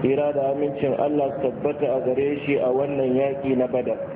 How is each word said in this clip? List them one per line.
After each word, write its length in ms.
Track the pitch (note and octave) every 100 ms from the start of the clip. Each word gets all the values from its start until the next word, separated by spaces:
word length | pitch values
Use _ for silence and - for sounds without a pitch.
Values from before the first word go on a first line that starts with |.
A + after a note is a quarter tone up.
tsira 260 | B2+ C#3 D3
da 200 | D3 C3+
amincin 420 | C#3 D3 - C#3+ B2
Allah 320 | D3 D3 C3+ -
su 80 | C3
tabbata 460 | A2 D3 C#3+ C#3+ C3
a 40 |
gare 360 | C3 B2+ C#3+ C#3+ C#3+
shi 120 | C#3
a 100 | B2+
wannan 460 | C3 C#3+ C#3 C3 B2+
yaƙi 400 | C#3 C3+ C3+ B2+
na 80 | B2+
Badar. 320 | B2+ A#2+ A2 -